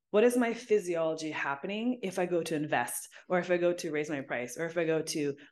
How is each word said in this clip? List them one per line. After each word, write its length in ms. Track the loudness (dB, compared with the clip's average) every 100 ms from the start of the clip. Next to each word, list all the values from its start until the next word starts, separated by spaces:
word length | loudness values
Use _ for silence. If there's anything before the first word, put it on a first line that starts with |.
| _
What 120 | 4
is 100 | 6
my 200 | 4 2
physiology 760 | -2 2 2 2 0 0 -2 -4
happening 680 | -4 -4 -4 -4 -2 -2 -2
if 160 | -2 -2
I 60 |
go 180 | 0 0
to 120 | 0
invest, 520 | -2 0 0 0 -4 -10 -14 -2
or 100 | 0
if 120 | 2
I 80 | 2
go 160 | 2
to 160 | 2 -2
raise 180 | -4 -2
my 140 | -4
price, 340 | -4 -4 -4 -6
or 80 |
if 140 | -4 -2
I 80 | 0
go 160 | 0
to 320 | -2 -2 -2 -4 -10